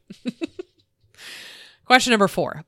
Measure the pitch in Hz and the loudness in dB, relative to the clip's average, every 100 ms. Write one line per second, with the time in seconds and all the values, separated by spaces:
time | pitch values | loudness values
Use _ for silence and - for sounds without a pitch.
0 | - - 247 - 320 - - _ _ _ | -20 -12 -10 -8 -12 -12 -20 _ _ _
1 | _ _ - - - - - _ - 247 | _ _ -20 -18 -20 -20 -20 _ 2 2
2 | 247 226 196 - 147 147 | 4 4 2 0 -4 -6